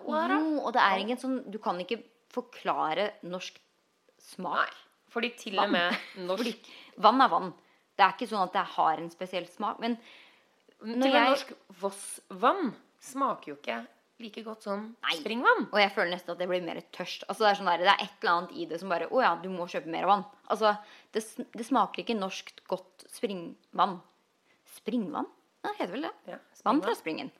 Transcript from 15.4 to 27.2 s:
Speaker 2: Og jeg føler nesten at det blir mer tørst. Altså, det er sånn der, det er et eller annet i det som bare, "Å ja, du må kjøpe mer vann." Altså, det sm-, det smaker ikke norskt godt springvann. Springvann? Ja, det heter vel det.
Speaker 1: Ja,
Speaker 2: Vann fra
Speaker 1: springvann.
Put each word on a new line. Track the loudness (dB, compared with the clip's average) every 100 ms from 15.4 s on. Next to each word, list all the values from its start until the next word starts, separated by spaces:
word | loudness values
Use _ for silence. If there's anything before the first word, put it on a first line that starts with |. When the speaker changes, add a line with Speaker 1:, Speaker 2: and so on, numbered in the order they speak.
| 4 4 2
Speaker 2:
Og | 4
jeg | 4
føler | 4 0 -2
nesten | -6
at | -6
det | -2
blir | -2
mer | -2 -8 -12
tørst. | -12 -10 -10 -8
Altså, | 2
det | 4
er | 4
sånn | 2
der, | 2
det | 4
er | 4 0
et | -2
eller | 2 2
annet | 0 -8
i | -6
det | -6
som | -4
bare, | -4 0
"Å | 4
ja, | 4 2
du | -2
må | -6 -6
kjøpe | -6 -6
mer | -2 4
vann." | 4 2 -14 -4
Altså, | 2 2 2 -4 -20 _
det | -6 -6
sm-, | -10 -12
det | -10 0
smaker | 2 2 -2 -4
ikke | -4
norskt | -4 -8 -14 -20 -6
godt | -6 -6 -20 -20
springvann. | -6 -6 -4 -8 -14 _ 0 0 0 -14 _ _ _ _ _ _ -12
Springvann? | -4 -2 -2 -4 -8 _ _ _
Ja, | -10
det | -6
heter | -6
vel | -6 -8
det. | -10 -14
Speaker 1:
Ja, | -16 -18 -4
Speaker 2:
Vann | 2 2
fra | 2 -2
Speaker 1:
springvann. | -4 -6